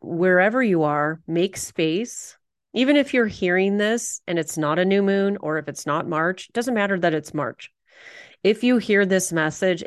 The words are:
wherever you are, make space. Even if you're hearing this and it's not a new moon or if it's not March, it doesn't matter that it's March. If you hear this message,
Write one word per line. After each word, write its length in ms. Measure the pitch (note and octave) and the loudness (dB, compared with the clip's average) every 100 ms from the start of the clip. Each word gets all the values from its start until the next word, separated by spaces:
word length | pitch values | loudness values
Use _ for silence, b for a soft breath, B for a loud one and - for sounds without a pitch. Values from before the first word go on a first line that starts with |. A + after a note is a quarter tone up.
wherever 600 | - E3+ F#3 F3+ G3 B3+ | -8 0 4 4 4 2
you 200 | A#3 E3+ | 2 2
are, 400 | D3+ D3 D3 D#3+ - | 2 0 -2 -4 -4
make 300 | E3+ F#3 - | -2 -2 -4
space. 800 | - - D#3+ F3 A#3+ - - - _ _ _ | -12 -2 0 0 -4 -10 -18 -20 _ _ _
Even 220 | A3+ C4 D4 | -2 2 4
if 180 | C4+ | 2
you're 120 | B3+ A3 | 0 0
hearing 520 | - F3+ F#3 G3 G3+ | 0 0 2 2 2
this 420 | G#3 A#3 - - - | 0 -2 -4 -12 -4
and 120 | E3+ | -4
it's 200 | D#3 D#3+ | -4 -2
not 200 | D3 D#3+ | -2 0
a 60 | |
new 180 | F#3 G3 | 2 2
moon 360 | G3 G3 G3 G3+ | 2 2 0 -2
or 180 | D3+ D#3 | -4 -4
if 100 | D3 | -6
it's 180 | C#3 D3+ | -10 -4
not 220 | D3+ F3 | -4 -2
March, 420 | D#3+ E3+ F#3 - | -2 -2 -4 -8
it 20 | |
doesn't 220 | A#3 A#3+ | -6 -2
matter 240 | A3+ G3+ F#3+ | 0 0 0
that 160 | F3 | 0
it's 180 | D#3 D3+ | -2 -4
March. 380 | D3+ B2 - - _ _ B B B B B | -6 -6 -8 -20 _ _ B B B B B
If 200 | F#3+ A3 | 0 2
you 140 | B3 B3 | 2 2
hear 300 | G3 G3+ F#3+ | 2 2 4
this 260 | F#3+ - | 2 0
message, 500 | E3 D#3 - F#3+ E3+ | -2 -2 0 -2 0